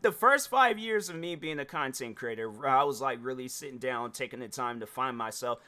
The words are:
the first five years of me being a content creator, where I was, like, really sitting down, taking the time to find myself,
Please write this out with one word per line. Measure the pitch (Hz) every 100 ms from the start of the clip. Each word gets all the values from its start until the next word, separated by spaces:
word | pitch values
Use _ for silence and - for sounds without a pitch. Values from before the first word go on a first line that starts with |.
the | 220
first | - 247 277 -
five | 262 247 214
years | 220 214 175
of | 165
me | 170
being | 160 156 151
a |
content | 139 160 135 127 120
creator, | 104 120 110 113
where | 107 139
I | 131
was, | 143 123
like, | 135 120
really | 123 127 127
sitting | - 147 123
down, | 127 120 120
taking | - 127 123
the | 113
time | - 123 117
to | 107
find | - 131 120
myself, | 113 - 120 117